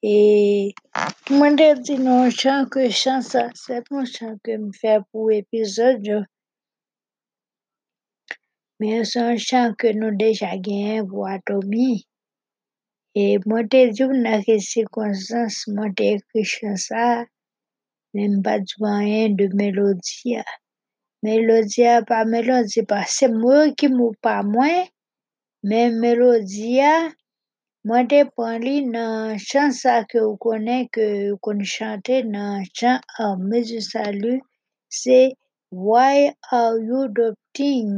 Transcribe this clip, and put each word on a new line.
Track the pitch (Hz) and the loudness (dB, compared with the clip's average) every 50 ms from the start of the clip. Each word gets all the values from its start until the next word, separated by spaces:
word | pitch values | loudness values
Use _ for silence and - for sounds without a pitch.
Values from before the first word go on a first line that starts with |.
| - | 0
E | 214 208 208 208 208 214 208 208 202 202 202 196 202 302 - _ _ _ - - - - _ _ - | 2 4 6 6 6 6 6 4 4 2 2 0 -2 -6 -10 _ _ _ -6 -6 -6 -6 _ _ 2
mwen | 277 285 294 294 294 | 4 4 6 6 6
te | 277 320 311 294 262 | 6 6 6 6 4
di | 247 - 285 | 0 -6 -4
nou | 262 262 254 254 247 254 247 233 - | -2 2 2 4 4 4 2 2 0
chan | - 269 269 277 277 - | 0 0 2 2 0 -2
ke | - 269 262 240 | 0 -2 0 0
chan | 196 - - 262 262 262 240 | 0 0 -2 0 -2 -2 -4
sa, | 226 - 254 233 240 240 | -2 -2 -2 -2 -2 -6
se | - - - 254 240 240 _ | -16 -12 -10 -10 -10 -8 _
yon | 285 277 269 240 240 | -8 -6 -6 -8 -8
chan | - 233 226 220 202 _ | -12 -12 -12 -12 -12 _
ke | 226 226 214 | -8 -8 -6
m | 214 208 190 | -6 -10 -10
fè | _ - 220 214 214 | _ 0 0 0 0
pou | 196 _ _ 220 220 220 | 0 _ _ -4 0 0
epizòd | 220 208 196 _ - 226 220 208 196 220 233 254 262 226 202 208 | 0 0 -2 _ -4 -4 -4 -4 -2 0 2 2 2 0 -2 -4
yo. | 208 214 202 - _ _ _ _ _ _ _ _ _ _ _ _ _ _ _ _ _ _ _ _ _ _ _ _ _ _ _ _ _ _ _ _ _ _ _ _ _ _ _ _ - _ _ _ _ _ _ _ _ _ | -2 -4 -4 -6 _ _ _ _ _ _ _ _ _ _ _ _ _ _ _ _ _ _ _ _ _ _ _ _ _ _ _ _ _ _ _ _ _ _ _ _ _ _ _ _ -20 _ _ _ _ _ _ _ _ _
Men | 214 214 220 226 226 214 | -4 -4 -2 -2 -2 -2
se | - 247 233 | -2 -2 -2
yon | 233 240 226 | 0 -2 -2
chan | - - - 254 247 233 226 _ | -4 0 0 2 2 2 -2 _
ke | - 226 214 | -2 0 0
nou | 214 220 220 214 196 | 0 -2 -4 -2 0
deja | 214 220 220 196 214 180 180 196 180 | 0 0 0 0 -2 -6 -6 -8 -6
genyen | 208 202 202 202 208 214 220 214 185 | -6 -6 -4 -4 -4 -4 -4 -6 -6
pou | 196 202 202 190 | -6 -8 -6 -6
Atomi. | 196 190 185 - 202 196 190 196 202 226 247 262 240 196 - _ _ _ _ _ _ _ _ _ _ _ _ _ _ _ _ _ _ _ _ _ _ | -6 -8 -6 -4 -4 -4 -4 -2 -2 0 0 0 0 -4 -6 _ _ _ _ _ _ _ _ _ _ _ _ _ _ _ _ _ _ _ _ _ _
E | 208 202 196 202 202 185 208 | 0 2 2 2 0 0 0
mwen | 214 226 233 214 | -2 -2 -2 2
te | - 262 254 240 208 | 6 6 6 6 4
di | 208 262 | 0 0
ou | 262 269 262 240 | 0 2 0 0
nan | 226 220 214 196 | 2 0 0 2
ke | - 220 214 | 2 2 0
sikonsans, | 190 - - 233 220 208 - - 214 208 202 190 190 - 226 240 240 214 202 - - - | 0 -2 -4 -4 -4 -4 -4 -6 -4 -4 -4 -6 -6 -6 -4 -4 -4 -4 -6 -8 -10 -8
mwen | 208 202 214 208 190 | -6 -4 -4 -4 -2
te | - 214 202 214 202 | 0 0 0 0 0
ekri | - _ _ 220 214 - | -4 _ _ -4 -2 -2
chan | - - - 208 202 185 - | -4 -8 -6 -6 -6 -6 -6
sa, | - 214 226 233 240 240 233 233 233 _ _ _ _ _ _ _ _ _ _ _ _ _ _ _ _ _ | -6 -4 -2 0 0 0 -2 -4 _ _ _ _ _ _ _ _ _ _ _ _ _ _ _ _ _ _
men | 202 202 208 202 196 | -4 -2 0 0 0
m | 190 | 0
pa | 214 214 214 | 0 -2 -2
di | 196 185 - _ 214 208 | -4 -6 -8 _ -4 -4
anyen | 202 208 202 208 208 214 220 220 208 185 | -2 -2 -2 -2 0 0 0 0 0 0
de | 202 196 190 | 0 0 0
melodi | 202 202 202 190 196 202 202 196 180 - - - - - 247 233 | -2 -2 -2 0 0 0 0 0 -2 -4 -12 -14 -10 -6 -6 -6
a. | 220 214 - - - _ _ _ _ _ _ _ _ _ _ _ _ - | -6 -8 -12 -14 -18 _ _ _ _ _ _ _ _ _ _ _ _ -6
Melodi | 214 220 226 226 220 226 226 220 208 - - 240 240 | -2 0 2 4 4 4 4 4 0 2 2 4 6
a | 240 233 226 | 6 4 2
pa | - 240 226 220 226 | 2 0 0 0 0
melodi | 226 233 233 233 254 254 240 202 - 226 214 - | 0 -2 0 2 2 2 0 0 -2 -2 -2 -2
pa, | - - 180 - | -2 -4 -4 -6
se | - - 269 254 | -2 2 2 2
mwen | 226 220 226 247 269 294 302 302 294 - | 2 2 4 4 6 6 6 4 2 2
ki | - 285 262 | 0 2 2
mou | 247 240 233 214 _ | 2 2 0 0 _
pa | - 233 214 202 202 | -2 -2 -2 0 -2
mwen, | 202 208 233 262 294 339 359 359 - _ _ _ _ _ _ _ _ _ _ _ _ _ _ - | -2 0 2 2 2 2 0 -2 -4 _ _ _ _ _ _ _ _ _ _ _ _ _ _ -6
men | 196 214 226 233 240 233 226 226 | -2 0 2 2 2 2 0 2
melodi | 233 240 233 247 247 240 226 214 185 190 208 214 233 247 254 277 | 2 2 4 4 4 4 4 0 -4 -10 -10 -6 -2 0 2 4
a, | 294 311 330 330 320 302 _ _ _ _ _ _ _ _ _ _ _ _ _ _ | 4 4 2 0 -2 -8 _ _ _ _ _ _ _ _ _ _ _ _ _ _
mwen | 214 226 247 254 240 | -2 0 0 2 4
te | 285 285 285 | 4 4 4
pran | 277 _ - 233 226 226 226 233 | 4 _ -8 -6 -6 -6 -4 -4
li | 254 277 294 285 254 | -2 -2 -2 -2 -2
nan | 226 226 233 226 220 220 220 220 214 208 190 | -4 -4 -4 -4 -4 -4 -4 -6 -6 -8 -10
chan | - - 277 285 294 247 | -2 0 2 2 2 0
sa | 247 - 262 240 233 214 - | 0 0 2 2 2 0 0
ke | - 233 | -2 0
ou | 220 214 214 196 | 0 0 -2 -4
konnen, | - 233 226 220 214 226 240 254 247 240 | -4 -4 -2 -2 -2 -2 -2 -2 -4 -4
ke | - 226 220 208 208 202 202 202 | -4 -2 -2 -2 -2 -2 -2 -4
ou | 202 196 - | -4 -4 -4
konn | 220 214 208 202 196 | -6 -4 -4 -4 -6
chante | - - 220 214 214 208 190 - 254 262 247 | -8 -8 -8 -8 -8 -10 -4 -2 -2 -2 0
nan | 226 208 202 202 202 202 196 196 185 _ - | -2 -6 -6 -6 -6 -6 -6 -8 -10 _ -2
chan | - 240 254 254 - _ - - | 0 0 0 0 -2 _ -10 -6
Armée | 226 208 196 185 185 196 220 240 240 220 | -4 -4 -4 -4 -4 -2 -2 -2 -2 -2
du | 233 226 | -6 -10
Salut, | 208 - - 226 220 208 202 202 202 233 247 262 - _ _ _ _ _ _ _ _ _ | -10 -8 -6 -6 -6 -4 -4 -4 -4 -2 -4 -4 -6 _ _ _ _ _ _ _ _ _
se | - - - 247 254 254 262 269 254 _ _ _ _ _ _ _ | -12 -8 0 4 6 6 6 4 2 _ _ _ _ _ _ _
Why | - 180 185 202 220 233 254 269 277 285 285 285 294 _ - - | -14 -8 -2 0 2 4 4 4 4 4 2 2 0 _ -10 -4
Are | - 240 233 226 226 226 | -2 0 0 0 0 -2
You | 226 220 240 262 269 262 202 226 | -4 -2 -2 -2 -2 -4 -2 -2
Doubting? | 233 226 208 _ _ _ _ - 277 285 277 254 220 208 202 | -2 -2 -2 _ _ _ _ -4 -2 -2 0 -2 -2 -4 -4